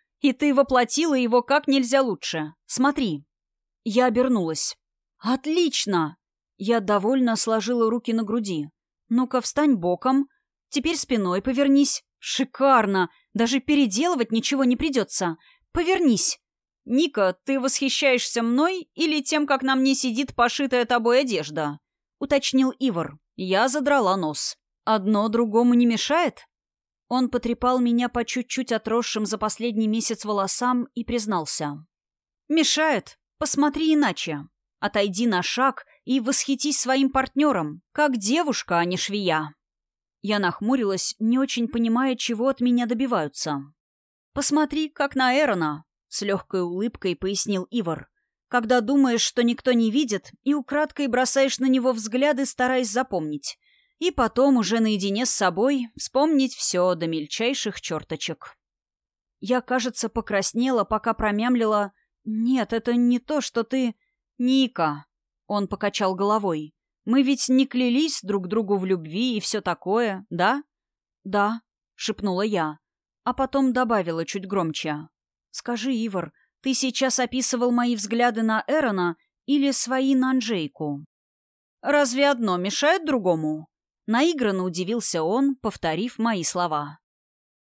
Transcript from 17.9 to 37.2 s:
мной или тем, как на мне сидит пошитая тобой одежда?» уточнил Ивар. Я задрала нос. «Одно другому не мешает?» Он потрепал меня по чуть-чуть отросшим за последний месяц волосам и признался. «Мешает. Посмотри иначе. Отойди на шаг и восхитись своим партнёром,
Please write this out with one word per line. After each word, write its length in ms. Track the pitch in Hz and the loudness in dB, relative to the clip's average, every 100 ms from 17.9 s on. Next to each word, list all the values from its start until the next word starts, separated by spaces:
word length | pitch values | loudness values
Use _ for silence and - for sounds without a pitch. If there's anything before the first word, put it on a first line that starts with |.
| - 277 247 - 240 | 0 2 2 0 -2
мной 460 | 233 247 330 370 - | 0 2 0 -2 -8
или 260 | - 320 302 | -4 -2 0
тем, 260 | 285 311 294 | 0 -2 0
как 160 | 269 | 0
на 140 | 262 262 | 0 2
мне 180 | 269 | 2
сидит 400 | 269 254 226 269 | 2 0 -2 -4
пошитая 500 | - 240 - 277 247 | 0 0 0 0 0
тобой 360 | 233 240 233 247 | 0 0 2 2
одежда?» 580 | 262 180 147 156 147 151 _ _ _ - | 2 -2 -4 -4 -6 -6 _ _ _ -8
уточнил 540 | - - - 262 262 - | 0 0 2 2 2 0
Ивар. 400 | 262 170 147 147 _ - | -2 -2 -4 -8 _ -8
Я 320 | 185 190 254 | -2 2 2
задрала 480 | 294 269 277 190 190 | 2 2 4 4 2
нос. 400 | 156 147 - - _ _ | 0 -4 -6 -8 _ _
«Одно 440 | - 220 190 208 220 | 0 0 2 2 2
другому 460 | 233 233 226 240 | 0 2 4 4
не 100 | 240 | 6
мешает?» 640 | 240 226 - 320 311 - - _ _ _ _ _ - | 4 2 0 0 0 -4 -18 _ _ _ _ _ -4
Он 200 | 247 247 | -2 0
потрепал 500 | 240 233 240 247 254 | -2 -4 -2 0 2
меня 300 | 240 233 247 | 2 2 0
по 160 | 240 | -2
чуть-чуть 480 | 233 254 233 254 254 | -4 -4 -4 -6 -2
отросшим 540 | 220 220 233 233 214 208 | -2 0 -2 -2 -4 -4
за 120 | 214 | -2
последний 480 | 214 - 240 214 214 | -4 -2 -4 0 0
месяц 380 | 226 214 220 | 0 -2 -4
волосам 640 | 208 202 190 - 247 247 - | -4 -2 -2 -2 0 0 -2
и 100 | 240 | -8
признался. 800 | 226 233 214 180 151 - 147 147 160 _ _ _ _ _ - | -4 -4 -2 -4 -2 -4 -6 -8 -16 _ _ _ _ _ -2
«Мешает. 680 | 320 294 302 311 233 - - _ - | 0 2 2 0 0 -4 -18 _ -6
Посмотри 560 | 302 277 294 311 311 | -2 2 0 2 2
иначе. 540 | 302 240 - 160 147 147 _ _ - | 2 2 -2 -6 -6 -10 _ _ -8
Отойди 460 | 202 208 202 185 240 | -4 0 0 0 0
на 160 | 180 | 0
шаг 440 | - 240 262 254 - _ | 0 0 0 0 -10 _
и 160 | - 262 | -2 0
восхитись 600 | 226 - - 269 294 - | 2 0 0 -2 0 0
своим 300 | 247 269 269 | 2 2 2
партнёром, 720 | 269 | 0